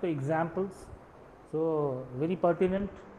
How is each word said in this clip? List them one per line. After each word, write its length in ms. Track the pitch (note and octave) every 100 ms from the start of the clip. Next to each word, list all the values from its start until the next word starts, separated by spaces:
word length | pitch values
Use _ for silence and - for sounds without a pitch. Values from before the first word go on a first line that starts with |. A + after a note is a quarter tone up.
examples, 840 | F#3 D3+ C3+ D#3+ E3 F#3 G3 - - - - - - - -
so 520 | D3+ E3 D#3 D3 B2+ B2+ B2+
very 160 | D#3+
pertinent. 560 | F3+ F3 E3+ F#3 F#3+ G3+ - -